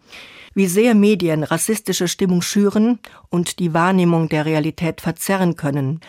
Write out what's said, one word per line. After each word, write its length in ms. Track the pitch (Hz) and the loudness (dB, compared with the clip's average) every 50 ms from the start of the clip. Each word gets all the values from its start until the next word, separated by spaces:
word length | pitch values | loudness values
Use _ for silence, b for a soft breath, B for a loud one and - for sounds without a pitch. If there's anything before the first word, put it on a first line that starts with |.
| B B B B B B B B B B - | B B B B B B B B B B -2
Wie 140 | 196 196 180 | 0 0 2
sehr 280 | 170 202 226 247 226 | 2 2 4 4 4
Medien 480 | 208 202 208 214 180 180 165 156 151 151 | 4 4 4 4 2 2 0 0 0 -2
rassistische 640 | - 160 165 - - 220 208 - - 185 - 185 175 | -2 -2 -4 -2 -2 -4 -4 -4 -4 -4 -2 -2 -4
Stimmung 320 | - - 202 185 180 175 | -2 -2 0 0 0 0
schüren 580 | 175 - - 208 202 202 190 214 214 233 247 226 B B B B B B | 0 0 0 0 0 2 2 2 2 2 0 -2 B B B B B B
und 300 | - 175 175 - - - | -4 -2 -2 -4 -4 -4
die 140 | 185 170 156 | -4 -2 0
Wahrnehmung 540 | 165 170 185 190 185 180 175 170 165 165 147 | 0 2 2 2 4 4 4 2 2 0 0
der 180 | 160 151 151 | -2 -2 0
Realität 540 | 156 160 156 151 160 160 - 175 160 160 - | 0 0 0 -2 -2 -4 -4 -4 -6 -6 -4
verzerren 560 | - 175 165 - - - 196 190 185 175 165 | -6 -6 -6 -6 -4 -4 -2 0 0 0 -2
können, 460 | - - 147 139 147 135 135 151 160 B | -2 -4 -4 -2 -2 -2 -4 -4 -6 B